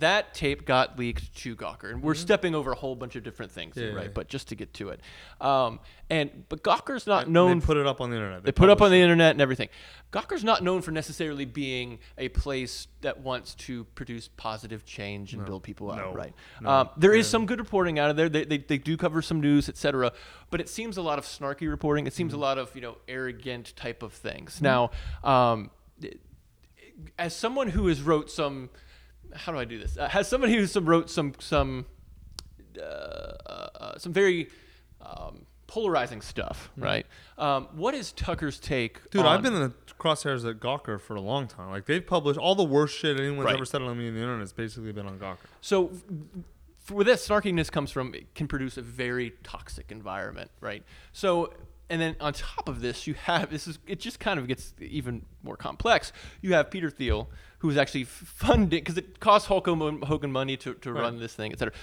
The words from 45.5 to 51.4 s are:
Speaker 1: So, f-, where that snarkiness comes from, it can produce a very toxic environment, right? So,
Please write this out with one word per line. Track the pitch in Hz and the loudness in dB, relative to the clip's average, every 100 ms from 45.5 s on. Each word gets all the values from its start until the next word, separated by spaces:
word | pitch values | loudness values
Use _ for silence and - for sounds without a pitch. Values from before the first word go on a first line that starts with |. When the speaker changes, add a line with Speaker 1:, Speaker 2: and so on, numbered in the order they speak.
| - | -18
Speaker 1:
So, | - 196 180 180 - 160 156 185 - - - _ | 0 2 2 -4 -12 -12 -10 -16 -16 -20 -20 _
f-, | - | -4
where | 202 | 2
that | 208 233 | 4 4
snarkiness | - 208 202 170 151 | 2 2 2 0 0
comes | 156 143 | -2 -4
from, | 139 127 | -4 -6
it | 71 - | -10 -14
can | - 147 | -8 -4
produce | 139 131 131 | -4 -4 -8
a | |
very | 117 123 123 123 117 - | -10 -6 -4 -2 -4 -8
toxic | - - - - - | -14 -14 -12 -14 -14
environment, | 107 101 98 101 92 - _ | -14 -8 -8 -8 -10 -14 _
right? | 107 104 - - - | -10 -10 -14 -20 -20
So, | - 196 175 | -2 2 2